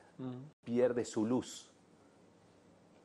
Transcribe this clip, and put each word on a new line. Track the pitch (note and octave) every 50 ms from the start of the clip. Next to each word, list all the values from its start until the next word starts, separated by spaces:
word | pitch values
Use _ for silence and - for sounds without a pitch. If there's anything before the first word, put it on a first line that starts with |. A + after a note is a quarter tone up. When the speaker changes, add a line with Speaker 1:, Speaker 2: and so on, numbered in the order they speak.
| - - -
Speaker 1:
Mm. | - B2+ B2+ B2 B2+ C#3 D3+ - _ -
Speaker 2:
pierde | A#2 A#2+ A#2+ B2 A#2+ A#2+ A#2+ A2
su | - - - G#2+
luz. | A2+ B2+ A#2+ - - - - - - - - - - - - - - - - - - - - - - - - - - - - - - - -